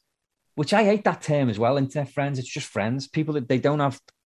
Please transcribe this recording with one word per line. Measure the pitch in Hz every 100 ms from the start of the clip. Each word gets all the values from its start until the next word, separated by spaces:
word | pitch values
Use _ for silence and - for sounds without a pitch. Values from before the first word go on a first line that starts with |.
| _ _ _ _ _
which | - 151
I | 208
hate | 208 214
that | 202 170
term | - 147 131
as | 101
well, | 117 139
internet | 135 151 139
friends. | - 139 135
It's | 123
just | - -
friends. | 107 104 131 131
People | - 151
that, | 151 123
they | 131
don't | 143 147
have | 139 120 _ _ _